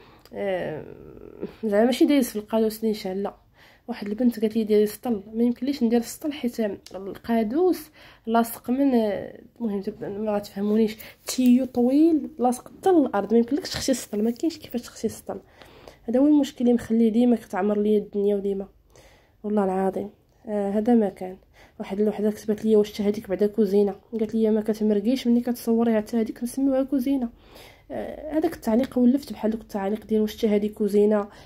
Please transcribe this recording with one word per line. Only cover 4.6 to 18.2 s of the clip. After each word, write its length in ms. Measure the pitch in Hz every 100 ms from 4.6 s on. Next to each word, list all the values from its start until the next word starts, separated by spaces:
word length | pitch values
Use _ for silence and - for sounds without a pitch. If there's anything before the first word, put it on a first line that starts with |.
ديري 220 | 208 208 208
سطل، 380 | - 247 208 208
ما 100 | 226
يمكنليش 400 | 240 240 262 285
ندير 160 | 233 233
السطل 340 | 233 - 311
حيت 260 | 277 240 233 214 - - 185
القادوس 920 | 196 - - 233 214 285 370 - - - - - 226
لاصق 420 | 226 233 - -
من، 240 | 262 285 233 214 - - - - -
المهم 200 | 226 202
تب-، 220 | 202 208
ما 300 | 170 202 214
غاتفهمونيش، 640 | 202 208 202 208 220 214 - - - -
تيو 380 | - 254 247 254
طويل 640 | 240 247 285 330 302 240 -
لاصق 320 | 247 247 - -
حتى 140 | 381
للارض، 420 | 349 254 202 202
ما 60 | 233
يمكنلكش 300 | 233 302 -
تخشي 220 | - -
السطل، 320 | 262 - 208
ما 80 | 226
كاينش 260 | 240 330 -
كيفاش 240 | - 240
تخشي 260 | - - 220
السطل. 320 | - - 196 - - - - - -
هذا 160 | - 247
هو 80 | 294
المشكل 380 | 294 277 - 240
اللي 80 |
مخلي 360 | 240 - 226 226
ديما 260 | 226 247 220
كتعمر 460 | - 190 208 208
ليا 160 | 208 208
الدنيا 380 | 202 202